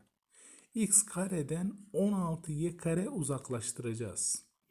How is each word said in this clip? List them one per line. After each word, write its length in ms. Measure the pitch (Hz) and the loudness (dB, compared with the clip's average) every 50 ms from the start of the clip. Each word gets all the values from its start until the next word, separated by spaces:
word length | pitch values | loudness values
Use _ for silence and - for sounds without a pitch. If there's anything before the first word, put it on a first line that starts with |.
| _ _ _ _ _ _ _ - - - - - - _ - | _ _ _ _ _ _ _ -20 -20 -20 -20 -20 -20 _ 0
X 280 | 226 208 - - - | 0 2 6 6 4
kareden 680 | - - - 180 190 185 185 160 135 131 156 170 180 202 - - - - | 4 2 -2 -4 -2 0 0 0 0 0 0 0 0 -2 -4 -6 -10 -2
on 200 | - - 196 208 | 2 4 4 4
altı 400 | 202 190 175 165 160 160 - 156 | 4 2 2 0 0 -2 -2 -4
y 240 | 151 147 165 175 170 | -2 0 0 0 -2
kare 320 | - - 165 165 175 196 294 | -2 0 0 2 2 0 0
uzaklaştıracağız. 1400 | 285 190 143 131 139 131 - - 123 113 104 - - - 120 117 110 113 117 98 85 - - - - - - _ _ _ _ _ | -2 -2 -2 -2 -2 -4 -4 -4 -4 -4 -4 -4 -6 -4 -4 -4 -4 -2 -4 -4 -4 -2 -2 -2 -2 -4 -6 _ _ _ _ _